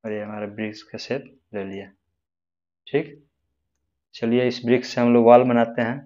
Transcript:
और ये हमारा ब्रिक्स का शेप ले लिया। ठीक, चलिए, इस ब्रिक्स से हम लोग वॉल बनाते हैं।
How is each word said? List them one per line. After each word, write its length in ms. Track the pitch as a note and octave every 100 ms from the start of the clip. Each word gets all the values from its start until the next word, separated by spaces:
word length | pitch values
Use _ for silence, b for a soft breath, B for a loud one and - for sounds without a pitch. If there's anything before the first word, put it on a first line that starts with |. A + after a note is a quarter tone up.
और 80 | A2+
ये 100 | G#2+
हमारा 240 | G#2 G#2+ G#2
ब्रिक्स 340 | G#2 G#2+ G#2+
का 160 | - A2
शेप 260 | - C3 - _ _
ले 100 | G#2
लिया। 220 | G2 G2 - _ _ _ _ _ _ _ _ _ -
ठीक, 280 | C#3+ D#3 - _ _ _ _ _ _ _ _ _
चलिए, 320 | - A#2 B2 B2
इस 120 | B2
ब्रिक्स 240 | A#2 B2+ B2
से 120 | -
हम 120 | A#2+
लोग 100 | A#2+
वॉल 200 | A#2 B2
बनाते 380 | B2+ A#2+ A#2 -
हैं। 140 | A2+ C#3